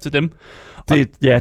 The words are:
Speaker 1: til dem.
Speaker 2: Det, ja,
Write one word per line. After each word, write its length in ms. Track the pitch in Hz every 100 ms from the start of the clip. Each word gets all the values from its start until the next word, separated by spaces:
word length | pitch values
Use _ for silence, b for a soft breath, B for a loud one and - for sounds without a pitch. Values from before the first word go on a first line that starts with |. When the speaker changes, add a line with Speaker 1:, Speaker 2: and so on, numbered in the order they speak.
Speaker 1:
til 100 | 151
dem. 200 | 143 160 - B B B B -
Speaker 2:
Det, 200 | 151 131 -
ja, 160 | 135 123